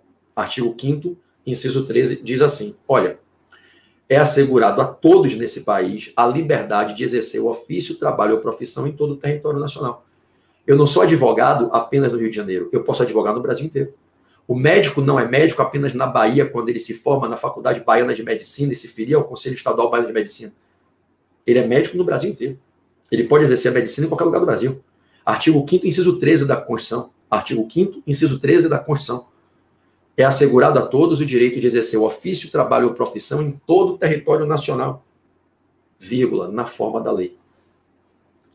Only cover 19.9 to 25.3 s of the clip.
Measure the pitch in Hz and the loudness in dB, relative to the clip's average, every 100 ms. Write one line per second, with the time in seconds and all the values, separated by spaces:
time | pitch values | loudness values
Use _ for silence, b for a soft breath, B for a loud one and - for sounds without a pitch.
19.9 | 120 117 113 101 - 107 _ _ _ _ | 0 -2 -4 -6 -8 -12 _ _ _ _
20.9 | _ _ _ _ _ - 120 113 123 - | _ _ _ _ _ 2 2 4 2 0
21.9 | 180 175 139 170 - 131 131 _ _ _ | -2 -2 -2 -4 -6 -8 -10 _ _ _
22.9 | _ - 117 117 147 143 120 127 123 - | _ -4 -2 4 4 4 2 2 0 -2
23.9 | - - 143 170 180 - 104 127 135 _ | -2 -2 0 0 0 0 0 -4 -6 _
24.9 | _ _ _ - | _ _ _ -6